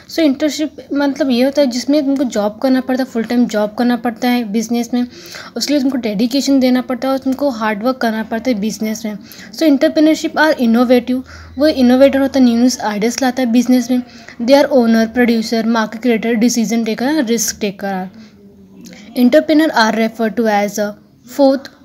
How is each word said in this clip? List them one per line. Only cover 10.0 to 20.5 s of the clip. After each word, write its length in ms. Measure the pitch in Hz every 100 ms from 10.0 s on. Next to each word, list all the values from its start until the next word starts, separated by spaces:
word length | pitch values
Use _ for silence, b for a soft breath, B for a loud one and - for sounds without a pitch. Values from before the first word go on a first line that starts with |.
| 311 311 320 -
are 220 | 311 302
innovative, 600 | 240 226 247 247 240 254 262 B B -
वो 100 | 302
इनोवेटर 520 | 294 247 254 277 269
होता 200 | 269 277
है, 60 | 247
न्यू 120 | 233
न्यू 120 | 254 247
आइडियाज़ 360 | 214 208 220 233
लाता 200 | 262 247
है 100 | 254
बिजनेस 400 | 233 240 254 247
में। 100 | 254 247 B B B
They 220 | 233 277
are 100 | 294
owner, 340 | 262 226 226 226 240
producer, 480 | 240 233 220 226 226
market 360 | 233 214 220 247
creator, 300 | 220 226 233
decision 420 | 240 240 214 233 220
taker, 380 | 214 247 311 226
risk 340 | 233 - -
taker 300 | 208 196 196
are। 140 | 190 185 B B B - - - - B B B -
Entrepreneur 460 | 240 302 311 302 320
are 260 | - 220 220
referred 380 | 220 220 220 202
to 60 |
as 340 | 220